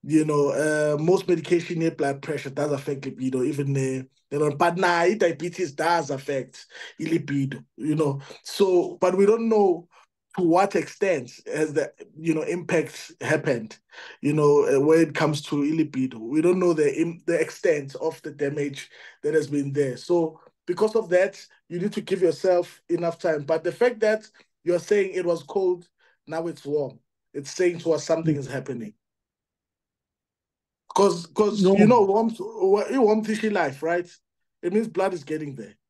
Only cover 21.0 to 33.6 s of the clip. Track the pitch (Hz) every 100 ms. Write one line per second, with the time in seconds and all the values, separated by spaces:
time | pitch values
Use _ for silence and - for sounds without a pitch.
21 | 180 180 196 - - _ _ 170 202 208
22 | - 185 175 156 185 175 175 - _ 170
23 | 170 165 175 156 143 160 175 170 247 220
24 | 214 214 - _ _ _ 165 175 170 208
25 | 185 180 175 165 - 202 185 175 - _
26 | _ _ - 160 170 151 143 151 131 -
27 | _ _ _ 143 139 - 180 175 160 151
28 | - 165 160 139 127 131 135 120 107 _
29 | _ _ _ _ _ _ _ _ _ _
30 | _ _ _ _ _ _ _ _ _ -
31 | 202 175 - - 208 214 185 196 208 247
32 | 196 202 226 - - 214 190 208 - 269
33 | 214 214 214 214 220 196